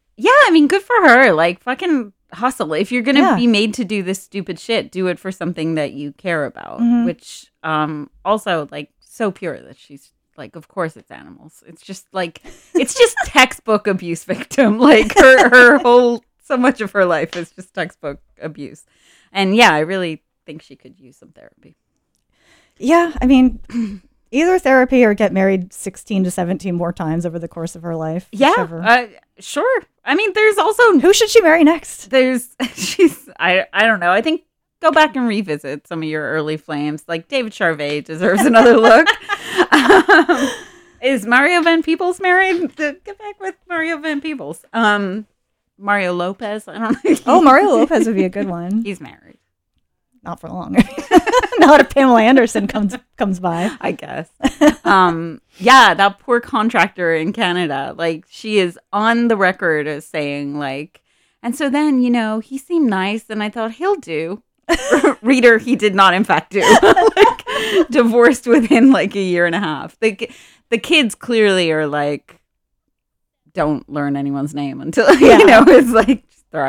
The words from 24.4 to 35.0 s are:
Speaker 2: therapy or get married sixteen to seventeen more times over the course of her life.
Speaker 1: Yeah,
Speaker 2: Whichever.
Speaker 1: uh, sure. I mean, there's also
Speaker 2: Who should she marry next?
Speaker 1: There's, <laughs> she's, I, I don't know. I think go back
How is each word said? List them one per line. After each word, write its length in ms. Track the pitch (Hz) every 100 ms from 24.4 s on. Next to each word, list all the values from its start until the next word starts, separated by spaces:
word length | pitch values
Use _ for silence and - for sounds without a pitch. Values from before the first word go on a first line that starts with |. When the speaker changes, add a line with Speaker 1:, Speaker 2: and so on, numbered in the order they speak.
| 339 370
Speaker 2:
therapy 440 | 269 262 254 262
or 100 | 226
get 200 | 202 202
married 400 | 190 190 190 180
sixteen 500 | - 196 - - 196
to 80 | 180
seventeen 440 | 185 175 185 190
more 180 | 175 170
times 320 | 175 160 165
over 120 | 170 165
the 100 | 165
course 280 | 170 165
of 80 | 165
her 120 | 170
life. 320 | 165 160 170 -
Speaker 1:
Yeah, 180 | 208 277
Speaker 2:
Whichever. 300 | 453 165 165
Speaker 1:
uh, 260 | 202 247 226 _ _ _
sure. 420 | - 285 453 494 - _
I 120 | -
mean, 180 | 302 427
there's 240 | 370 427 403
also 400 | 311 427 466 330
Speaker 2:
Who 140 | 349
should 160 | 415 440
she 120 | 466
marry 220 | 339 330
next? 460 | 302 330 - - 202
Speaker 1:
There's, 460 | 262 254 254 - -
<laughs> 100 | 254
she's, 560 | - 190 - 330 - - -
I, 280 | 170 185 -
I 140 | 190
don't 140 | 226 208
know. 120 | 175
I 100 | 196
think 220 | 320 320 _ _ _ _
go 100 | 320
back 240 | 311